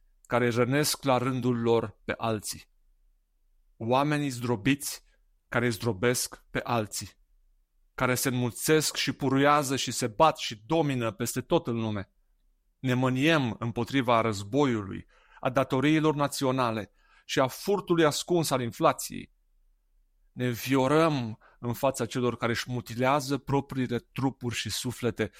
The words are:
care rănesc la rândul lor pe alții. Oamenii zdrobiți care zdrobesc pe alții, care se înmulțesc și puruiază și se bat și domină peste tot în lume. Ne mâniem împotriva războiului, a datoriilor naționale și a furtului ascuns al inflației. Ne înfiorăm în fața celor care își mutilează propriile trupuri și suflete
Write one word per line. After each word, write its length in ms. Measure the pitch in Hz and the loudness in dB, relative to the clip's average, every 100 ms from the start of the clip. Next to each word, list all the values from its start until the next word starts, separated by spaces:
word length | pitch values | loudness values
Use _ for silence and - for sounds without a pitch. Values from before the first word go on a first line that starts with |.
| _ _ - | _ _ -2
care 220 | 120 120 | 2 2
rănesc 540 | 117 120 143 151 - | 2 2 2 0 -2
la 140 | 139 123 | 2 2
rândul 440 | 123 131 123 120 | 2 -2 0 0
lor 360 | 117 117 110 - | 2 2 0 -10
pe 100 | - 101 | -8 -4
alții. 500 | 117 107 - - - _ _ _ _ _ _ _ _ _ _ - | -2 -4 -6 -12 -14 _ _ _ _ _ _ _ _ _ _ -10
Oamenii 520 | 113 127 147 147 143 | 0 2 2 0 -2
zdrobiți 720 | 123 120 117 101 139 - - _ _ _ _ - | -4 -2 0 0 0 -2 -10 _ _ _ _ -6
care 220 | 120 120 | -2 0
zdrobesc 760 | 104 120 95 120 127 - - _ | -2 -4 0 0 0 -4 -10 _
pe 100 | 131 | -8
alții, 460 | - 120 107 - 104 _ _ _ _ _ _ _ _ - | -2 -2 -2 -8 -12 _ _ _ _ _ _ _ _ -2
care 200 | 127 123 | 0 2
se 140 | 139 | 0
înmulțesc 640 | 123 123 - - 156 147 - | 0 -2 -2 2 2 2 -2
și 160 | - | -4
puruiază 640 | - 139 135 143 147 135 135 | -2 2 4 6 6 2 -2
și 160 | - | -4
se 160 | 117 123 | -4 -4
bat 300 | 104 160 - | 4 4 4
și 260 | - 110 110 | -6 -10 -2
domină 460 | 165 151 127 113 | 0 2 0 -2
peste 300 | - 120 131 | -2 -6 -4
tot 260 | - 170 156 | 0 0 0
în 120 | 117 | -4
lume. 320 | 113 104 90 _ _ _ _ _ _ _ | -2 -4 -8 _ _ _ _ _ _ _
Ne 140 | 131 | -2
mâniem 600 | 127 131 131 151 160 123 104 | 0 2 2 2 2 2 -4
împotriva 640 | 117 117 117 135 120 117 | -6 -4 -2 0 2 4
războiului, 840 | 113 101 101 131 143 113 98 98 - _ _ - | 2 -2 -2 0 2 0 -6 -12 -14 _ _ -6
a 100 | 131 | -2
datoriilor 680 | 127 131 135 143 156 156 147 | 0 0 2 2 2 2 0
naționale 760 | 143 - 135 131 123 110 98 _ _ _ - | -2 -2 -2 0 -2 -2 -8 _ _ _ -6
și 140 | - | 0
a 80 | 131 | 0
furtului 580 | - - 202 - 170 151 | 0 -2 -2 2 4 4
ascuns 440 | - - 175 151 | 2 0 0 2
al 120 | 131 | 0
inflației. 720 | 120 - 160 - - 95 - _ _ _ _ _ _ _ _ _ _ | -2 0 2 2 -6 -10 -14 _ _ _ _ _ _ _ _ _ _
Ne 160 | - 123 | -6 -4
înfiorăm 920 | 110 127 135 131 151 165 143 117 107 _ - | -4 0 2 4 4 2 0 -4 -10 _ -10
în 140 | 120 | -6
fața 320 | 117 135 131 120 | -2 -2 0 -4
celor 320 | 131 120 117 | 0 -2 0
care 140 | 117 | -2
își 200 | 113 - | -2 -4
mutilează 640 | 123 - 117 127 147 131 139 | -8 -8 0 2 2 0 -6
propriile 600 | - 139 135 135 120 117 | -2 -2 -2 -4 -4 -4
trupuri 560 | - - 135 - 120 113 | -6 -4 -4 -2 -6 -6
și 140 | 110 | -6
suflete 640 | - 131 120 120 - 107 | -6 -6 -4 -4 -2 -4